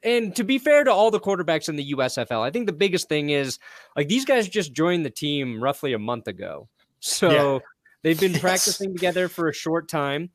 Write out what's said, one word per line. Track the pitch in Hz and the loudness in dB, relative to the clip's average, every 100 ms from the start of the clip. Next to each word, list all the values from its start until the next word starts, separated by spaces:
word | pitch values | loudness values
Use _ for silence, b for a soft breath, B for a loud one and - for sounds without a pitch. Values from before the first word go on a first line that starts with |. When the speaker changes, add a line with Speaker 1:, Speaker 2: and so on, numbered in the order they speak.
Speaker 1:
and | 220 240 220 175 | 2 0 0 -2
to | |
be | 202 262 | 0 0
fair | 302 294 | 6 6
to | 277 | 6
all | 196 220 | 6 4
the | 214 | 2
quarterbacks | - 196 170 160 - | 0 -2 0 -2 -2
in | 151 | -6
the | 139 | -4
U | 135 | -2
S | 127 - | -2 -2
F | 117 | -4
L, | 117 | -2
I | 117 | -2
think | 190 220 | -2 -4
the | |
biggest | 151 202 175 - | 0 0 0 0
thing | 151 147 | -2 0
is, | 143 135 117 B B B - | 0 0 -6 B B B -4
like, | 147 | 0
these | 226 | 0
guys | 269 262 202 | 2 2 2
just | 214 160 | -2 -4
joined | 127 165 175 151 | 0 0 2 -2
the | |
team | - 147 147 131 113 | -4 -4 -2 -4 -2
roughly | 127 139 143 | -2 -2 -2
a | 117 | -4
month | 107 120 113 | -4 -6 -6
ago. | 92 95 73 - _ _ _ | -10 -10 -12 -16 _ _ _
So | - - 185 | -8 0 4
Speaker 2:
Yeah. | 151 143 135 - _ b b | 4 4 0 -6 _ b b
Speaker 1:
they've | 160 160 | 0 2
been | 190 | 2
Speaker 2:
<laughs> | |
Yes. | 160 | 2
Speaker 1:
practicing | 175 185 - - 196 | 0 2 0 -2 -6
together | 180 180 175 180 | -2 -2 0 -2
for | - 165 | -2 -4
a | |
short | 143 165 165 165 | -2 -2 -2 -2
time. | 160 143 143 175 | -4 -2 -4 -6